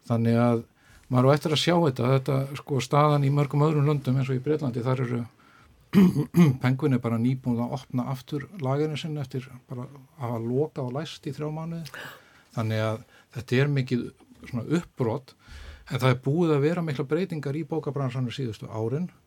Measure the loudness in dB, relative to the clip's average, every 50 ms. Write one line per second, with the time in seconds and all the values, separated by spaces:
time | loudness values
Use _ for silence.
0 | _ -2 0 2 2 4 4 4 4 4 2 0 -2 _ _ _ _ _ -20 -20
1 | _ _ 2 4 6 6 6 4 4 0 0 0 2 2 2 4 4 2 2 0
2 | 0 2 2 2 2 0 -2 -2 -2 -4 -8 -12 -8 -4 -2 -2 -2 2 2 4
3 | 4 4 4 4 2 2 2 2 0 2 2 2 2 4 4 2 2 2 2 0
4 | 0 0 0 0 0 0 -2 -4 0 -2 -2 0 -2 -2 -4 -2 0 0 0 0
5 | 0 -2 -2 -4 -6 -8 _ _ _ _ _ -20 -20 _ _ _ _ _ 6 6
6 | 6 6 6 2 -2 0 _ 6 6 6 6 4 2 0 0 2 2 2 2 2
7 | 0 0 0 2 2 0 0 0 -2 -2 -2 0 -2 -4 -4 -8 -8 _ -4 -4
8 | -4 -4 -6 -8 -8 -8 -8 -8 -8 -8 -12 -6 -4 -2 0 0 0 -2 -2 -6
9 | -6 -6 -6 -6 -8 -6 -6 -8 -8 -8 -16 -20 _ _ -12 -12 -12 -12 -16 -20
10 | -20 _ _ -8 -6 -6 -4 -4 -4 -2 0 0 0 -2 _ -6 -6 -6 -6 -6
11 | -8 -8 -12 -12 -10 -10 -8 -6 -8 -8 -6 -8 -8 -8 -10 -10 -12 -12 -14 -16
12 | -16 -16 -18 -20 -20 -20 _ -20 _ _ _ -4 -2 -2 0 0 0 -2 -2 -4
13 | -8 _ _ -20 _ _ _ -14 -6 0 2 2 2 2 2 -2 -2 -2 -2 -4
14 | -4 -6 -12 _ -20 _ -20 _ -18 -8 -8 -8 -4 -2 -2 -2 -2 -4 _ _
15 | -2 -2 -2 -4 -8 -12 -20 _ _ -20 -20 -18 -18 -18 -18 -20 -14 -8 -6 0
16 | 2 2 2 2 0 -2 0 2 2 4 4 4 2 2 0 0 -2 -4 -4 -4
17 | -4 -2 -2 -2 -2 -2 -6 -6 -6 -6 -6 -6 -6 -4 -6 -4 -4 -4 -6 -4
18 | -4 -4 -4 -4 -6 -6 -4 -6 -6 -6 -6 -8 -12 -10 -6 -4 -4 -2 -2 -4
19 | -4 -6 -8 _ _